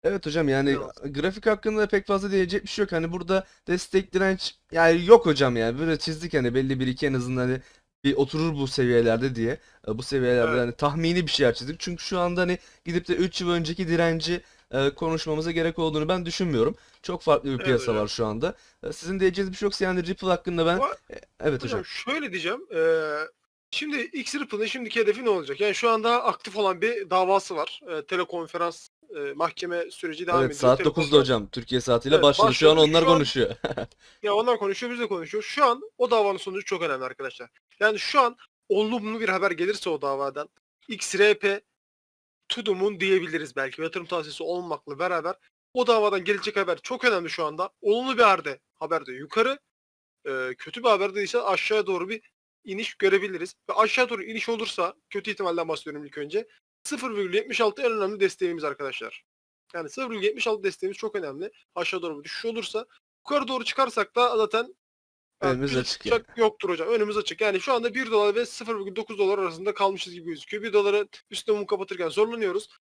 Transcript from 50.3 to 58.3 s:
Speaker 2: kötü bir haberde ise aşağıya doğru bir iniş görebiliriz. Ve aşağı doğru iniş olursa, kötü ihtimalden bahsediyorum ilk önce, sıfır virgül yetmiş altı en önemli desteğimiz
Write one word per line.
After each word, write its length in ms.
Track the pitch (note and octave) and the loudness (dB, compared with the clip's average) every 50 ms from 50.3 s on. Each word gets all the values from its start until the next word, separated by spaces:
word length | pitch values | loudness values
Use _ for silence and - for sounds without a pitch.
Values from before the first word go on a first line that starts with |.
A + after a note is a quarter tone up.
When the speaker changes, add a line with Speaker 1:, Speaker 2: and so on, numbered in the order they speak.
| C3+ C3 B2+ B2+ B2+ _ | -4 -4 -4 -4 -6 _
Speaker 2:
kötü 240 | - D#3+ - A#3+ | -14 -12 -12 -2
bir 60 | A#3 A#3+ | 2 2
haberde 340 | G#3+ F#3+ G3 G3+ F#3+ G#3 | 2 2 2 -2 -2 -4
ise 200 | G3+ - - A#3+ | -6 -2 -2 -2
aşağıya 440 | A#3 G3+ F#3+ F3+ - - A3 G#3+ G3+ | 0 0 0 0 0 0 0 0 0
doğru 220 | F#3+ F#3+ F3 F3 F#3+ | 0 -2 -4 -2 -6
bir 120 | A3+ A3 _ _ _ _ _ _ _ _ _ | -8 -10 _ _ _ _ _ _ _ _ _
iniş 300 | - F#3+ G3+ A3+ - - | -10 -8 -8 -8 -8 -6
görebiliriz. 600 | _ - G3 F#3 G3 F#3+ G3+ F#3 E3+ E3+ F#3 - _ _ - | _ 2 4 4 4 0 -2 -6 -8 -10 -10 -14 _ _ -6
Ve 40 | F#3 | 2
aşağı 340 | F#3+ A3 G#3+ - B3 B3+ B3 | 2 2 4 4 2 2 0
doğru 140 | A#3+ G3+ F#3 | 0 -8 -8
iniş 240 | G#3+ A3 A3+ - - | -8 -8 -6 -4 -4
olursa, 460 | A#3 A3 A3+ G#3+ - - F3 E3 - _ _ _ | -4 -4 -4 -6 -2 -2 -2 -2 -4 _ _ _
kötü 200 | - G3+ F#3+ G#3+ | -8 -8 -6 -6
ihtimalden 380 | G3+ - G3+ F3+ E3+ E3+ E3+ E3 | -6 -2 -2 -2 0 -2 -2 -2
bahsediyorum 360 | D#3+ D3 - D#3+ D3 D3 D3+ | -4 -6 -6 -12 -12 -12 -14
ilk 140 | C#3+ - D3+ | -14 -10 -10
önce, 300 | D3 D3 D#3 G#3 A3+ _ _ _ _ _ _ _ _ | -10 -4 -4 -4 -4 _ _ _ _ _ _ _ _
sıfır 320 | - D4 A#3+ B3+ C4 A3 | -8 -8 -6 -6 -4 -4
virgül 180 | G3+ G3 F3+ F3 | -4 -4 0 -2
yetmiş 260 | G#3 G#3+ - A#3 G#3 | -2 -2 -2 0 2
altı 220 | A#3 G#3+ G#3 - | 2 2 2 0
en 100 | C#4 A#3+ | -2 0
önemli 280 | A3+ G#3+ G3 F#3+ G#3 G3+ | 0 0 -2 -2 0 0
desteğimiz 440 | G3 F#3+ | 0 0